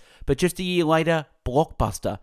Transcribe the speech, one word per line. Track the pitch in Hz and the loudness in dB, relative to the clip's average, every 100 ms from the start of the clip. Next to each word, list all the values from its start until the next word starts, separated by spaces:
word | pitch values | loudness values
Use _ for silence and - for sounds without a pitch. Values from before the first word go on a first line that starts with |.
| - - - | -12 -10 -4
but | 139 | 0
just | 180 - | 0 -2
a | |
year | 185 180 | -4 0
later, | 160 160 165 165 143 _ - | 2 2 2 0 -2 _ -4
Blockbuster | 127 160 - 110 - - 101 | 0 0 0 -4 -4 -6 -8